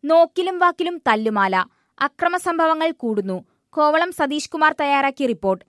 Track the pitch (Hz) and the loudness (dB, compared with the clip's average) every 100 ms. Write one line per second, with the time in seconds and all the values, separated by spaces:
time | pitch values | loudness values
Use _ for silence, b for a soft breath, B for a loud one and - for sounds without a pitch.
0 | 285 330 330 - 359 359 349 349 339 349 | 4 4 4 2 -4 2 0 0 -6 -4
1 | 262 220 220 214 196 190 185 _ _ _ | 0 0 0 0 0 0 -2 _ _ _
2 | 277 _ 339 349 359 339 320 320 320 - | -6 _ -2 -2 -4 0 0 2 -2 -4
3 | 233 208 196 185 - _ _ - 302 311 | -4 -4 -4 -8 -12 _ _ 0 2 2
4 | 349 349 285 294 - 320 311 311 294 285 | -2 -2 -4 -4 -6 0 0 0 0 0
5 | 269 262 269 202 196 185 | 0 -2 -4 -2 -2 -4